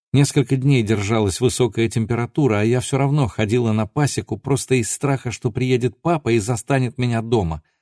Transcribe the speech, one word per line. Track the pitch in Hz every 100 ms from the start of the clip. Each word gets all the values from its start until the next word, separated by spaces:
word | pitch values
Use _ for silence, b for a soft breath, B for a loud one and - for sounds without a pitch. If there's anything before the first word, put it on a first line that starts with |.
| _
Несколько | 135 143 147 131 135
дней | 135 131
держалась | 107 107 98 113 101 -
высокая | 123 - 120 110 113
температура, | 120 110 117 117 - 135 104
а |
я | 110 123
всё | - 135
равно | 139 147 120
ходила | - 107 123 117
на | 107 107
пасеку | 147 143 - - 107
просто | - 135 - 131
из | 110
страха, | - 139 135 120
что | - 120
приедет | 110 127 127 123 -
папа | 165 165 113
и | 117
застанет | 101 120 - 135 123 -
меня | 123 113
дома. | 113 117 85 76 - _